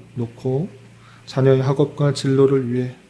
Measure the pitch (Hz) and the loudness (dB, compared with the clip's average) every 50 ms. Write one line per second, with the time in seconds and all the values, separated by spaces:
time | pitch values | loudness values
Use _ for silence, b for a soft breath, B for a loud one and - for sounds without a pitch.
0 | - - - 120 120 117 - - - 131 131 143 180 - - - - - b b | -14 -14 -10 -8 -8 -8 -10 -8 -6 -4 -4 -4 -4 -6 -10 -16 -20 -20 b b
1 | b b b b b b - 139 131 135 131 131 127 139 139 151 147 147 - - | b b b b b b -2 2 4 4 4 4 2 0 0 0 0 -2 -2 -2
2 | 143 143 139 - - 139 135 135 139 135 139 135 127 120 123 123 127 127 123 - | -2 -2 -2 -2 -2 0 2 4 4 4 4 0 -2 -2 -4 -4 -4 -6 -8 -14
3 | - _ | -20 _